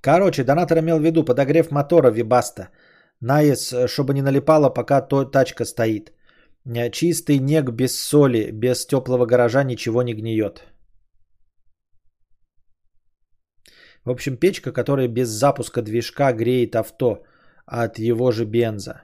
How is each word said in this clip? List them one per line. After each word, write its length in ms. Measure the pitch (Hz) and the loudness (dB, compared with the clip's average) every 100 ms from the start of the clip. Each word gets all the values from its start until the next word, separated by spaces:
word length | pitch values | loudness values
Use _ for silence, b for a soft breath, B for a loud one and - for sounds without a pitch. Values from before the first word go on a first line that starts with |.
Короче, 420 | - 165 196 151 | 2 2 2 0
донатор 340 | 123 147 175 165 | 0 0 2 0
имел 200 | 160 160 | 2 2
в 40 | |
виду 200 | 156 160 | 2 2
подогрев 460 | 151 - 135 151 160 | 0 0 2 2 2
мотора 400 | 143 147 175 131 | -2 2 4 4
Вибаста. 600 | 110 113 123 - - 92 b b b b b | 2 2 2 0 -10 -20 b b b b b
Наес, 520 | 117 147 151 127 - | -2 2 4 2 -2
э, 140 | 123 123 | -2 -2
чтобы 280 | - 135 | -2 -2
не 80 | 139 | 0
налипало, 460 | 139 135 139 156 139 | 0 0 4 4 4
пока 320 | 127 120 139 | 0 0 0
то-, 240 | 131 139 | 2 -2
тачка 400 | 135 139 131 - | 0 0 0 -2
стоит. 480 | 113 - 113 107 107 _ _ _ _ _ 131 | -10 -2 -2 -2 -8 _ _ _ _ _ -10
Э, 240 | 117 120 | -6 -6
чистый 480 | - 170 165 - 143 | -2 -2 -2 0 0
нег 320 | 135 156 131 | 2 0 0
без 300 | 113 127 - | -2 -2 -2
соли, 500 | - 147 143 117 107 | 0 4 4 2 -2
без 340 | 110 123 123 - | -4 -2 -2 -2
теплого 400 | 135 127 127 120 | -4 0 0 2
гаража 360 | 123 120 123 | 4 4 2
ничего 400 | 135 117 - 113 | -2 -4 -2 -2
не 120 | 123 | -2
гниет. 500 | 107 113 110 104 - - _ _ _ _ _ _ _ _ _ _ _ _ _ _ _ _ _ _ _ _ _ _ _ _ _ _ _ _ _ - b b b | -6 -4 -2 -2 -6 -20 _ _ _ _ _ _ _ _ _ _ _ _ _ _ _ _ _ _ _ _ _ _ _ _ _ _ _ _ _ -20 b b b
В 60 | - | -10
общем, 260 | 123 - 127 | -6 -6 0
печка, 360 | 180 196 - | 0 0 -8
которая 340 | 123 120 139 127 | -6 -2 0 0
без 220 | 113 123 | -2 -4
запуска 540 | 107 143 - 117 - | 0 0 0 -4 -6
движка 500 | 107 113 110 - 139 | -4 -4 -6 -2 -2
греет 420 | 117 117 127 117 | 0 0 0 0
авто 480 | 113 110 _ 127 101 b b b b - | -2 -4 _ -2 -2 b b b b -12
от 320 | 120 117 - | -6 -6 -4
его 320 | 110 113 127 | -2 0 0
же 120 | 110 | 0
бенза. 580 | 110 113 117 107 98 117 | -2 0 -2 -4 -12 -16